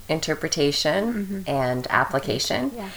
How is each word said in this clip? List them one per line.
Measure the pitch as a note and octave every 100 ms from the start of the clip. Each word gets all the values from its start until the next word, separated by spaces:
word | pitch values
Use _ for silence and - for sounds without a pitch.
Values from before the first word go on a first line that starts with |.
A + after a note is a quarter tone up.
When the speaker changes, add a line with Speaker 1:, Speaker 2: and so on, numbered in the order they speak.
| -
Speaker 1:
interpretation, | D#3+ D#3 D3+ D#3+ E3 C#3+ C#3+ D#3 F3+ A3+
Speaker 2:
Mm-hmm. | A3+ G3 G3 F#3
Speaker 1:
and | C#3 B2+ B2+ B2
application. | A#2+ - C3+ - A#2 - G3+ C4+
Speaker 2:
Yeah. | A#3 G3